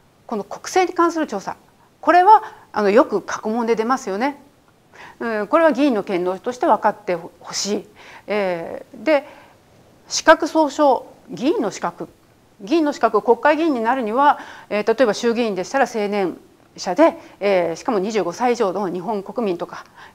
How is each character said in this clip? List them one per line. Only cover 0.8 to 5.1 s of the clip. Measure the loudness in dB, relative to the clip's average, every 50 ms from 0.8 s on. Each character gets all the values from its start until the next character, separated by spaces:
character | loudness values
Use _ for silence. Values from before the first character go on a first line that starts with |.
| 2 2
に | 2
関 | 2 2 2
す | 2 -2
る | -4
調 | -4 -6 -8
査。 | -8 -8 -12 -12 _ _ _ _ _ _ _ _
こ | 2 4 6
れ | 6 8
は、 | 8 8 6 6 2 -18 -20 -18 _ -4
あ | -2 0
の、 | 4
よ | 6 4 4
く | 4 2 -6 -6
過 | -6 -10 -8 -6
去 | -4
問 | -4 -2 0
で | -2 0
出 | 0 0
ま | -2 -2 -2
す | -4 -6
よ | -4 -4
ね。 | -4 -4 -4 -6 -16 _ _ _ _ _ _ _ _ _ _ -20 -20 -20